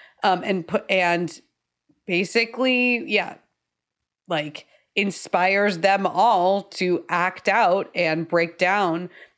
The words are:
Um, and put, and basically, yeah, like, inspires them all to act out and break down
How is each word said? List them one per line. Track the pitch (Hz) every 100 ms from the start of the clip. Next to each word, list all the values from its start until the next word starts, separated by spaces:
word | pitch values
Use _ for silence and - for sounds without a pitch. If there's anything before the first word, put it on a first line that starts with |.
| - -
Um, | 202 180 -
and | 190 165
put, | - -
and | 190 175 170 170 - _ _ _ _ _ _ -
basically, | 175 196 233 226 226 262 247 247 240 -
yeah, | 208 170 - _ _ _ _ _ _ _ _ -
like, | 160 151 147 - _ _ -
inspires | 196 - - 185 185 196 208 170
them | 190 196 190
all | 180 226 196 180 196
to | 196 - 180 170 -
act | 175 185 185 202
out | 214 196 190 - -
and | 170 156 165
break | 170 170 -
down | 180 208 180 165 180 - -